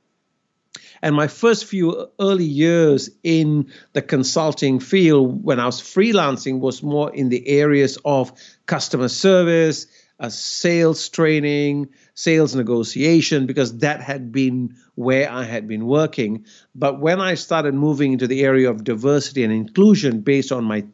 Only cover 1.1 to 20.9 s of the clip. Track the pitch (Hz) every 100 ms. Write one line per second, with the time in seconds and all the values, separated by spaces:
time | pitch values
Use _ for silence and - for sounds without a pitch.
1.1 | 147 147 - 233 214 - 190 170 175 -
2.1 | - 196 190 160 143 165 170 156 135 -
3.1 | - - 160 151 151 139 - _ 135 -
4.1 | 135 131 165 156 - 139 131 - 190 170
5.1 | 143 127 131 - 123 123 120 - 185 226
6.1 | 202 147 120 139 131 131 123 147 147 147
7.1 | 139 127 123 139 143 147 143 135 - 147
8.1 | 139 127 - - _ - 156 - 120 123
9.1 | - 190 185 170 165 160 135 - _ _
10.1 | _ 117 - - - 180 170 165 160 -
11.1 | - 160 156 147 147 143 143 139 _ _
12.1 | - 165 160 143 127 113 120 113 120 151
13.1 | 165 - 151 131 135 120 113 147 147 131
14.1 | 139 120 131 131 127 120 - _ - 123
15.1 | 131 143 123 113 117 107 107 113 147 156
16.1 | 151 107 110 - _ _ 127 139 135 156
17.1 | 185 185 170 - 165 147 135 151 143 139
18.1 | 131 123 135 135 131 127 110 107 110 135
19.1 | 143 - 135 113 110 107 - 208 196 139
20.1 | 113 104 139 - 127 113 107 101